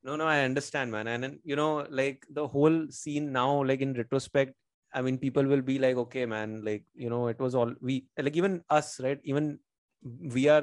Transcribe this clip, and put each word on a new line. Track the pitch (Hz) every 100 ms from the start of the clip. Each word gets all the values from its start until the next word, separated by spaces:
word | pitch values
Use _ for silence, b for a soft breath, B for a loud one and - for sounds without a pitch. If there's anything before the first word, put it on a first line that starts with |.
| 131
No, | 156
no, | 160
I | 147 131
understand, | 135 139 147 123
man. | 107 113
And, | 120
and, | 131 147 165
you | 143
know, | 156 151 - 131
like, | 139 135 - 147
the | 147
whole | 143 151 165 156
scene | - 151 147 147
now, | 131 131 143 135
like, | 135
in | 139
retrospect, | 123 113 135 - 143 135 - _ _ _
I | -
mean, | 131 131 139
people | 139 139
will | 139
be | 131 135
like, | 131 127
"Okay, | 120 131 120
man, | 110 107 110 107
like, | 107 - -
you | 120
know, | 120 120
it | 113
was | 131
all, | 127 117 -
we, | 127 135 - - 139
like, | 156
even | 196 180 - 151
us, | 147 -
right? | 127 139
Even | - 139 151 143 _ _ _ _ 123 117 160
we | 123 143
are | 151